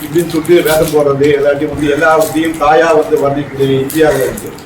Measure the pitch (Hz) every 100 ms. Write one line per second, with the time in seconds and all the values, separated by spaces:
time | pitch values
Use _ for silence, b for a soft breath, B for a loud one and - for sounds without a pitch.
0 | 151 160 165 160 156 175 151 156 156 151
1 | 143 135 147 139 143 143 151 139 147 143
2 | 160 160 - 156 165 151 147 160 165 156
3 | 147 131 139 143 143 135 135 135 135 156
4 | 151 135 - - 104 -